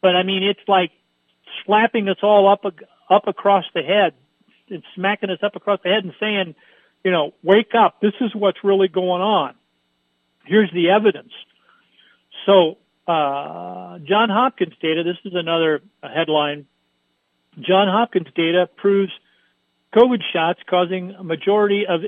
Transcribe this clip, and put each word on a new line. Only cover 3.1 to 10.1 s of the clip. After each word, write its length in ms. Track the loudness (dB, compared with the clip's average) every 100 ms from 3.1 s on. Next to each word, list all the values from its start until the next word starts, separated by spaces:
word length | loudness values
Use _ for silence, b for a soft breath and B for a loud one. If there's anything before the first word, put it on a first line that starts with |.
| 2 2
across 380 | -2 2 0 0
the 80 | -6
head 320 | -2 0 0 -2 _ _ _ _ -16
and 140 | -16 -16 -6
smacking 340 | -4 -4 -6
us 100 | -4
up 140 | -6 -4
across 240 | -4 -2
the 60 | 0
head 140 | -2
and 100 | -4 -6
saying, 360 | -4 -4 -6 -10 b b b _
you 80 | -2
know, 220 | 0 -2 -4
"Wake 300 | 2 2 4 2
up! 220 | 2 0
This 120 | -4 -2
is 120 | -4
what's 300 | -2 -2 -2
really 240 | 0 2 0
going 340 | 0 -2 -2
on. 340 | 0 0 -2 -8 _ _ _ _ _